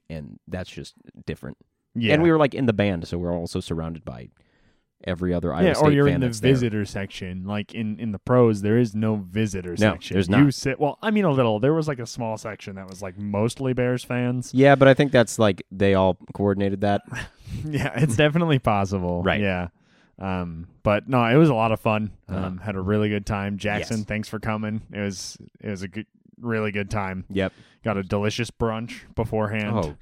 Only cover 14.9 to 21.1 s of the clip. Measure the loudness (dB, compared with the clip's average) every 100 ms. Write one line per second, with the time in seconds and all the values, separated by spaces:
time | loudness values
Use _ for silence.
14.9 | 8 6 4 2 4 2 2 -4 0 2
15.9 | 4 2 0 -6 -2 0 0 0 0 0
16.9 | 0 -4 -12 -14 _ -14 -10 -6 -4 -4
17.9 | 0 0 4 2 4 2 2 2 2 0
18.9 | -2 -2 0 0 2 0 -2 -4 _ _
19.9 | _ _ -12 -8 -6 -6 -10 -14 _ 0
20.9 | 0 0